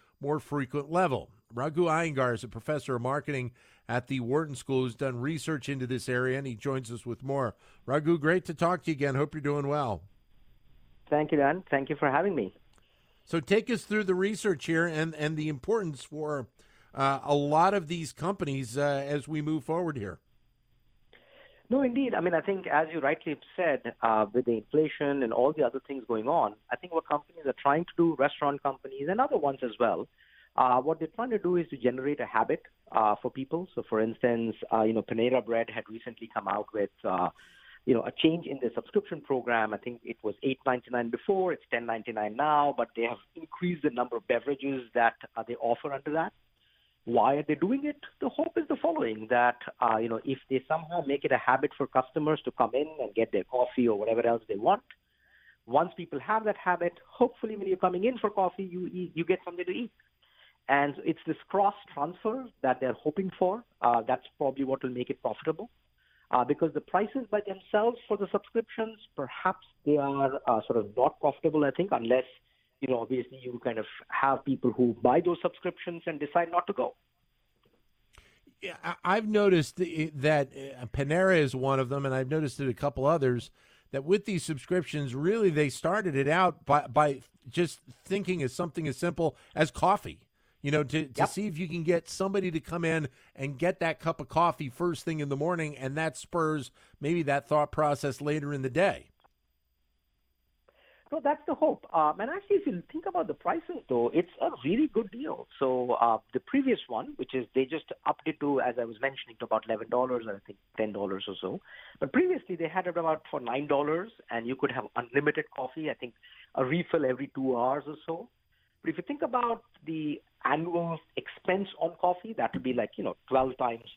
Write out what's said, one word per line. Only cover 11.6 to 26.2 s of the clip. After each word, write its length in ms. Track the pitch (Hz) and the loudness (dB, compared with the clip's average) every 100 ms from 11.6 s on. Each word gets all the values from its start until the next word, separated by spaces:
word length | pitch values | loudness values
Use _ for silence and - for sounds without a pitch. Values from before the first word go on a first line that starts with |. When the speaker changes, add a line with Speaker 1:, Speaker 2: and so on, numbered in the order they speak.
| - | 0
Speaker 2:
Thank 180 | 139 135 | -2 -2
you 60 | 147 | 0
for 160 | 147 | 2
having 240 | 135 196 160 | 2 2 0
me. 180 | 92 - _ _ _ _ _ _ | -4 -8 _ _ _ _ _ _
Speaker 1:
So 160 | - 165 | -6 -4
take 300 | 143 202 220 | 2 2 2
us 140 | 226 | -4
through 220 | - 214 190 | -2 0 2
the 100 | 180 | 2
research 500 | 196 214 214 156 - | 0 0 -2 -2 0
here 220 | 165 170 | 0 2
and, 260 | 156 165 | 0 -2
and 240 | 151 151 156 | -2 -2 -2
the 100 | 151 | -4
importance 560 | 143 - 226 175 139 | -4 -2 0 -2 -8
for, 440 | - 151 151 143 120 _ _ _ _ | -12 -8 -4 -4 -6 _ _ _ _
uh, 260 | - 135 139 | 0 0 0
a 120 | 139 147 | 2 2
lot 380 | 143 151 180 202 | 4 6 6 4
of 120 | 151 | 0
these 240 | 170 156 | -6 -6
companies, 680 | - 160 202 151 135 123 131 | -4 -4 -2 -2 -2 -4 0
uh, 280 | 143 139 139 | 0 0 -2
as 200 | 147 139 | -4 -4
we 160 | 151 | -4
move 200 | 151 156 | -2 -2
forward 320 | - 160 170 139 | -2 -2 -2 -4
here. 240 | 101 80 _ _ _ _ _ _ _ _ _ - _ - - _ - | -8 -10 _ _ _ _ _ _ _ _ _ -20 _ -20 -20 _ -2
Speaker 2:
No, 140 | 254 | 2
indeed. 320 | 262 240 254 202 | 2 2 0 0
I 40 | |
mean, 140 | 170 | 2
I 80 | 165 | 2
think, 240 | 175 196 - | 0 -2 2
as 200 | 147 160 | 2 2
you 80 | 165 | 0
rightly 400 | 135 160 165 143 - - | 0 0 -4 -8 -8 -2
said, 380 | 175 131 120 - | 0 0 -4 -2
uh, 240 | 113 110 104 | 2 2 2
with 120 | 117 123 | 2 0
the 120 | 113 | -2
inflation 640 | - 151 156 - 143 139 | 0 2 2 0 -2 0
and 80 | 117 | 0
all 220 | 117 131 | 2 2
the 100 | 151 | 2
other 160 | 123 135 - | 0 -2 -8
things 160 | 139 110 | -10 -4
going 200 | 113 | -2